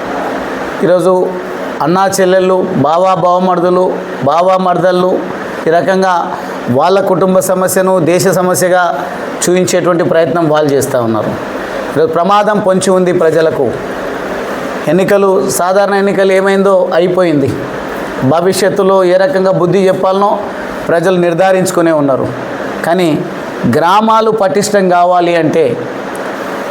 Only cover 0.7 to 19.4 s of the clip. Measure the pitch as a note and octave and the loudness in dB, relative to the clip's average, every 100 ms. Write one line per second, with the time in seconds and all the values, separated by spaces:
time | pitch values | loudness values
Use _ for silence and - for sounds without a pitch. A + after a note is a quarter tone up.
0.7 | - F3+ F3+ F3 F3+ F#3 F#3 - - - | -2 0 2 2 2 0 -4 -8 -8 -8
1.7 | - D3 F#3 G3 F#3 F3+ F#3+ F#3 F#3 F#3 | -4 0 2 0 2 2 2 2 0 0
2.7 | D#3 C#3 E3 F#3+ F3+ F3 F3+ F#3 F3 F3+ | 0 2 2 2 2 2 2 0 0 2
3.7 | F3+ F#3 - - - C#3+ D#3+ F3+ F#3+ F#3 | 2 0 -2 -8 -4 0 2 2 2 0
4.7 | E3+ F3+ F3+ F#3 E3+ - - - - - | 0 2 2 0 -2 -4 -8 -10 -6 0
5.7 | E3+ F#3 F#3+ F#3+ F3 - - - - - | 0 2 0 0 0 -2 -8 -10 -8 -2
6.7 | B2+ E3+ G3 G3 F3 F#3 F#3 F#3 F#3 F3+ | 0 2 2 2 2 2 2 2 0 0
7.7 | F#3+ F#3 F#3 D#3 F3+ F#3 F3 F3+ F3+ F3+ | 0 2 2 2 2 2 2 0 0 2
8.7 | F3+ E3+ - - - - - - F3+ F3+ | 2 2 -2 -6 -8 -8 -4 0 2 2
9.7 | F3+ F3 E3+ - E3 E3 E3 D#3 D3+ D3 | 0 0 0 2 2 2 0 2 2 2
10.7 | C#3 - B2+ A2+ G#2+ G#2 - - - - | 0 0 -2 0 -2 -4 -6 -8 -10 -8
11.7 | - - C#3 D#3+ E3+ F3+ G#3 G#3 G#3 F#3+ | -8 -4 0 0 0 2 2 2 0 0
12.7 | F#3+ G3 F#3 F3+ E3 D#3+ D#3 D#3+ D3 A#2+ | 2 2 2 2 2 2 2 0 0 -2
13.7 | - - - - - - - - - - | -4 -8 -8 -8 -8 -8 -8 -6 -8 -8
14.7 | - - F3 F#3 G3+ G3 F#3+ - - F3+ | -6 -2 0 2 2 2 0 0 -2 0
15.7 | F#3+ G3 G3+ G3 F#3 G3 F#3+ G3 G3 G3 | 0 2 0 0 0 2 2 2 2 2
16.7 | F#3 - E3 F3+ F3+ F3 D3 C3+ - - | 2 2 2 2 2 2 2 0 -2 -8
17.7 | - - - - - B2+ E3 F3+ F#3 F#3+ | -8 -8 -8 -8 -2 0 2 2 0 0
18.7 | - F#3+ F#3+ F3+ F#3 F#3+ F#3+ | 0 2 2 4 4 2 2